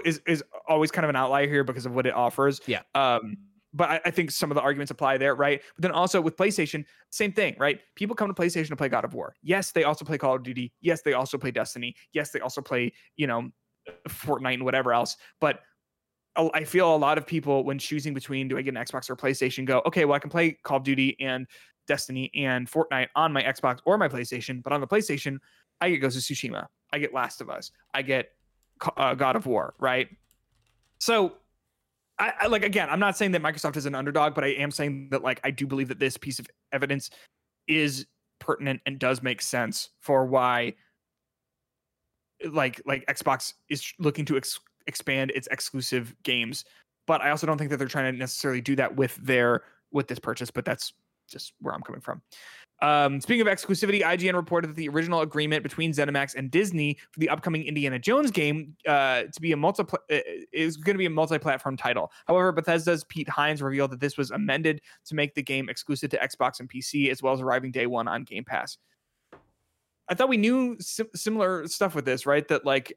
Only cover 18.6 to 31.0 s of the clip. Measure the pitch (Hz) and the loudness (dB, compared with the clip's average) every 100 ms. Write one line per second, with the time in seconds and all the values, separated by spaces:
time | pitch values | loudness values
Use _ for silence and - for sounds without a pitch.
18.6 | 135 123 104 135 - 127 135 135 127 135 | -4 -6 -6 -8 -8 -2 -2 0 0 0
19.6 | 131 127 170 175 147 143 147 170 170 - | 2 2 4 4 4 2 0 2 2 0
20.6 | - 135 135 135 135 - 135 127 131 - | -2 0 2 2 2 0 -4 -4 -8 -16
21.6 | - _ - 143 - 131 131 147 135 127 | -20 _ -2 -2 -2 -6 -4 0 0 0
22.6 | 123 160 160 131 127 143 160 143 120 - | 0 0 2 0 0 2 2 2 0 0
23.6 | 135 123 165 208 160 127 120 127 127 127 | 0 2 2 4 2 0 -6 -6 -6 -8
24.6 | 135 147 135 214 214 143 143 139 - _ | -2 -2 2 0 0 -2 -4 -8 -12 _
25.6 | _ - 175 156 135 127 - 139 - - | _ -2 0 2 0 -2 -4 -6 -6 -8
26.6 | - _ _ 151 143 131 120 - 123 - | -10 _ _ -4 -2 -2 -4 -6 -12 -12
27.6 | - - _ 135 135 131 - _ _ _ | -14 -20 _ -6 -2 -2 -2 _ _ _
28.6 | _ - - - 139 131 135 165 131 110 | _ -8 -6 0 0 2 2 2 0 0
29.6 | 69 - 135 127 123 - _ _ _ _ | -2 -2 0 0 -2 -10 _ _ _ _
30.6 | _ _ _ - | _ _ _ -4